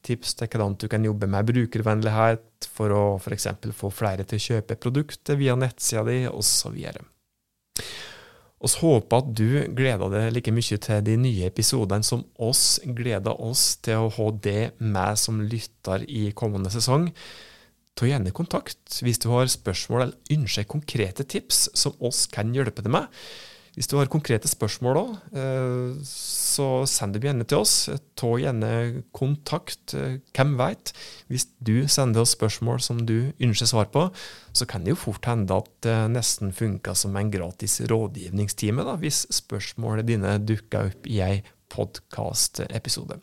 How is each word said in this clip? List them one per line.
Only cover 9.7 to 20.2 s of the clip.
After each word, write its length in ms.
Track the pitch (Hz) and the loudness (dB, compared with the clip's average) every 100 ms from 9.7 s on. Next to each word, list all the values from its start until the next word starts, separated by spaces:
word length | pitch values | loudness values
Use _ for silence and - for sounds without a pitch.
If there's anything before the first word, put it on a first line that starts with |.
| 120 | 0
gleder 320 | 131 104 95 | 2 2 0
deg 200 | 101 113 | 0 0
like 200 | 120 113 113 | 0 0 0
mye 220 | 113 104 | 0 -2
til 200 | - 107 104 | 0 0 4
de 120 | 113 | 4
nye 280 | 127 101 90 | 4 2 0
episodene 580 | - 107 131 101 101 107 | 0 0 2 2 0 0
som 160 | 123 - - | -2 -4 -4
oss 380 | 113 - - - 139 117 | 0 2 4 2 -2 -4
gleder 380 | 120 101 101 113 | -2 -2 -2 -2
oss 320 | 113 139 - - | -2 0 0 0
til 220 | - 110 113 | -2 0 0
å 60 | 107 | 0
ha 140 | 107 107 | -2 0
det 200 | 104 101 117 - | -2 0 -2 -2
med 400 | 110 95 95 107 | -2 0 0 0
som 220 | - 110 | 0 -2
lytter 600 | 107 117 - _ - 95 - | -2 -4 -8 _ -4 -4 -4
i 220 | 110 104 101 | -4 -4 -2
kommende 340 | 113 101 95 | -2 -2 -2
sesong. 380 | 113 113 139 170 - - - - - _ _ _ - | 0 2 2 2 -6 -20 -20 -20 -20 _ _ _ -2
Ta 120 | 120 | 0
gjerne 240 | 139 92 - | 2 -2 -4
kontakt 640 | 170 - - - - - 123 | -4 -4 -6 -16 -10 -4 -2
hvis 160 | 113 | 0
du 60 | 117 | 2
har 200 | 123 127 | 2 2
spørsmål 560 | - - 90 - 120 123 | 0 -2 -4 -2 0 0
eller 260 | - | -6